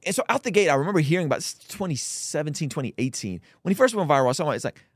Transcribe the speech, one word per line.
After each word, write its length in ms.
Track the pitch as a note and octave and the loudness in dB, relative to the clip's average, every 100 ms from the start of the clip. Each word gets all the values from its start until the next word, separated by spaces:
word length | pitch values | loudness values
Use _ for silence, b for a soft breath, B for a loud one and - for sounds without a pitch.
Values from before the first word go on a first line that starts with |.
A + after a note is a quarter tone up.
| F3+ | -4
And 80 | |
so 100 | - - | -2 0
out 160 | - | 0
the 60 | B3 | 2
gate, 180 | G3 F3+ | 2 4
I 60 | |
remember 260 | C#3 D#3+ F#3 | 4 2 2
hearing 260 | C#3+ F3+ D#3 | 2 2 0
about 280 | B2+ - - - | -2 -4 -12 -16
twenty 280 | - F#3+ C3 | -8 -6 -4
seventeen, 720 | - - - D3+ D3+ - D3 | -6 -8 -6 -4 -4 -4 -4
twenty 260 | D#3 C3 - | -4 -6 -2
eighteen, 420 | B2 - G#2 F2 b b | -4 -4 -8 -8 b b
when 100 | F3+ | -4
he 40 | F#3+ | 2
first 180 | B3+ | 2
went 140 | A3 D#3 | 2 2
viral, 260 | C#3 B2+ | 4 4
someone, 200 | B2+ D3+ | 2 0
it's 100 | G2+ | -2
like, 160 | - - _ | -4 -10 _